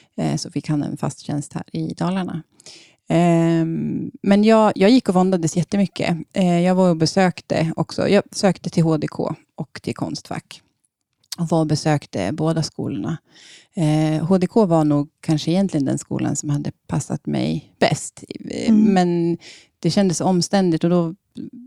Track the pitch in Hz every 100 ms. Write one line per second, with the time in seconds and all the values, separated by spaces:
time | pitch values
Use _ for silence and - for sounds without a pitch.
0 | _ - 160 147 - 143 - 151 - -
1 | 147 - - 147 - 175 - 160 160 165
2 | 170 190 175 160 - _ - - - _
3 | - 165 175 165 165 165 160 160 151 -
4 | - - 196 202 214 220 214 - 196 254
5 | - 180 185 185 160 180 156 202 190 -
6 | - 165 - - 180 175 180 185 185 160
7 | 160 196 180 - - - 165 - 160 -
8 | - 196 - - 196 - 180 - 160 156
9 | 147 - - 156 _ - 151 - - -
10 | - 143 - 170 - - _ _ _ _
11 | _ _ _ - 165 165 156 156 160 147
12 | - 117 92 151 156 160 147 - 120 127
13 | - 160 _ _ - - _ - 151 156
14 | 156 156 165 190 175 233 196 165 151 147
15 | 143 _ - 151 - 180 196 156 131 139
16 | - 131 127 143 151 143 147 - - 160
17 | - 151 - 143 143 160 - _ - -
18 | - - - - - - - 220 214 185
19 | 180 175 170 170 - - _ _ 175 202
20 | 196 160 170 185 - 202 185 160 175 175
21 | 165 - _ - - 233